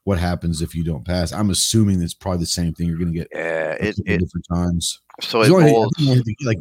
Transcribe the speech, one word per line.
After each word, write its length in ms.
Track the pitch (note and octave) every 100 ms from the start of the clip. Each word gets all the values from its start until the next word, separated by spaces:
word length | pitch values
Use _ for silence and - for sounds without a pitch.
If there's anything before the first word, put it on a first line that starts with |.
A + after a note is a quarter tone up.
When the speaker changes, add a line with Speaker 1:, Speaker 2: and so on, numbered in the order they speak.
Speaker 1:
what 140 | - F#2
happens 440 | F2 F2 E2+ D#2
if 120 | E2
you 120 | E2 D#2+
don't 200 | D2+ -
pass. 280 | F2+ E2
I'm 160 | - G#2
assuming 520 | F2 - A2+ G#2 F#2
it's 120 | E2+
probably 260 | - F#2+ F2+
the 60 | E2+
same 280 | - E2+
thing. 140 | D#2 F2
You're 100 | E2
gonna 140 | F2
get 160 | E2 -
Speaker 2:
Yeah, 400 | D2+ E2 D#2+ D#2+
Speaker 1:
a 140 | D2+ G#2
Speaker 2:
it, 60 | G2+
Speaker 1:
couple 160 | -
Speaker 2:
it, 60 | E2+
Speaker 1:
different 260 | F2+ E2+ -
times. 520 | F2 F2 E2+ E2 - _ -
Speaker 2:
so 240 | - A#2
Speaker 1:
You 140 | A2+ F#3
Speaker 2:
it 20 |
Speaker 1:
only, 100 | D3+
I 40 |
Speaker 2:
boils 200 | A2+ A2 -
Speaker 1:
think 120 | C#3
you 60 | B2+
have 80 |
to 100 | A2 G#2
get, 120 | A#2
like, 120 | G2+